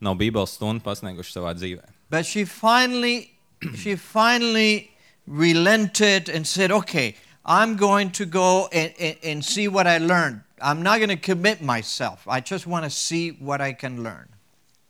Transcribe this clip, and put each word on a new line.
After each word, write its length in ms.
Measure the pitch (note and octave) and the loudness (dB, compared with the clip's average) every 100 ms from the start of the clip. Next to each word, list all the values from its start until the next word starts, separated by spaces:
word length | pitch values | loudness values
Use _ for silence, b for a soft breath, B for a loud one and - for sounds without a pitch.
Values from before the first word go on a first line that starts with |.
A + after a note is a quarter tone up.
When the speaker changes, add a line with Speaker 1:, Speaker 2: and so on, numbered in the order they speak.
Speaker 1:
nav 160 | G#2 F#2 | -4 0
Bībeles 400 | A2 A2 F#2 - | 0 0 -4 -4
stundu 260 | G#2+ A2+ | -6 -4
pasnieguši 500 | G#2 G2+ G2 F2+ - F#2 | -6 -10 -10 -14 -12 -8
savā 180 | F2 | -8
dzīvē. 300 | F2 F#2 F2+ _ _ - | -6 -8 -10 _ _ -6
Speaker 2:
But 160 | D#3+ E3 | -6 -4
she 180 | G#3 | -4
finally, 840 | F#3+ - A3+ A#3+ B3+ B3 A#3+ A#3+ - _ _ _ | -6 -2 2 4 2 0 -2 -4 -8 _ _ _
<clears throat> 140 | D#3+ - | -12 -8
she 200 | G3+ F#3+ | -6 -6
finally 920 | - A3 A#3 A#3+ A#3 A3 G#3+ G#3 - b b b - | -2 2 4 4 2 4 4 2 -4 b b b -10
relented 1000 | C#3+ E3+ E3 F3+ A3 G3+ - G#3 F#3+ E3 | 2 4 6 6 4 2 2 4 4 0
and 180 | D#3+ D#3 | -6 -4
said, 240 | F3+ F#3 | 0 2
"Okay, 460 | G3+ - E3 A#2 b b b | 2 0 -2 -2 b b b
I'm 320 | - F3+ A3+ G#3 | 2 2 4 2
going 340 | G3+ G3+ F#3+ | 2 4 2
to 120 | F#3 | -4
go 440 | F#3 F#3 F#3 F#3 F#3 | -4 2 4 4 2
and, 200 | E3+ D#3+ - | -2 -2 -4
and, 180 | D#3+ - | -8 -6
and 220 | D#3+ D3+ | -8 -6
see 240 | - F#3 G3+ | -4 -2 0
what 180 | F#3+ F3 | 2 4
I 120 | E3 | 4
learned. 420 | E3 F3+ D3+ G#2+ _ - | 4 2 2 -4 _ -6
I'm 200 | C#3 D#3 | -2 0
not 180 | F#3 A3 | 2 2
gonna 160 | G#3+ E3 | 0 -2
commit 440 | - F3 G3+ G3+ | -2 0 0 0
myself. 640 | C#3 A#2 G#2 - A#2 F2+ - | -2 -4 -4 -6 -6 -6 -4
I 140 | C3 | -4
just 260 | - F#3+ E3+ | -4 -8 -6
wanna 240 | E3+ D3+ | -6 -4
see 400 | - - E3+ E3+ | -6 -4 -4 -4
what 300 | C#3 C#3 C#3 | -8 -6 -4
I 120 | C3+ | -4
can 280 | B2+ C3 A#2+ | -6 -10 -8
learn." 260 | A2+ C#2 - _ _ _ _ _ _ | -10 -12 -20 _ _ _ _ _ _